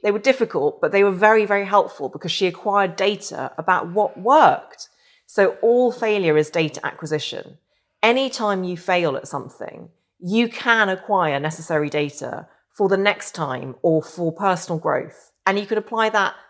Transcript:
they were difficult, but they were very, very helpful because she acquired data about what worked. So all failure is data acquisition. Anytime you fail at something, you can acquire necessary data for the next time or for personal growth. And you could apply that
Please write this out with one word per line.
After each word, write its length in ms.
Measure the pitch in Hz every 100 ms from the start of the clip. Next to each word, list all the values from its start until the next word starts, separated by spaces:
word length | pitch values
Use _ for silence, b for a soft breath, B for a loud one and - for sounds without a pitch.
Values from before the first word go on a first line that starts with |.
they 80 | 208
were 80 | 208
difficult, 600 | 262 262 233 160 143 -
but 120 | 156
they 120 | 196
were 80 | 202
very, 340 | 180 214 220
very 200 | 202 202
helpful 420 | 190 202 - - 139
because 220 | 156 175
she 140 | - 185
acquired 480 | 170 208 202 185
data 560 | 165 196 202 - 139 131 -
about 320 | 165 180 170
what 280 | 196 202 -
worked. 680 | 208 302 196 - - - - b b b
So 320 | b - - -
all 300 | 226 247 247
failure 460 | 240 220 208 170 151
is 120 | 151
data 280 | 170 160 -
acquisition. 720 | 147 - 151 151 - - - - _ _ _ -
Anytime 600 | 220 254 269 247 214 190
you 140 | 180 175
fail 380 | 190 180 165 135
at 100 | 147
something, 600 | 143 - - - - - _ _ _
you 300 | 180 226 233
can 400 | - 247 226 202
acquire 500 | 185 - 196 156 139
necessary 500 | 151 165 160 156 147
data 580 | 151 147 - 127 - - b b -
for 100 | 190
the 80 | 196
next 340 | 202 - -
time 440 | - 143 127 131 123
or 220 | 175 160
for 280 | - - 165
personal 460 | 165 202 170 - 165
growth. 520 | 156 - - - _ _ 190
And 100 | 202
you 80 |
could 120 | 202 214
apply 320 | 208 226 220
that 260 | 214 190 -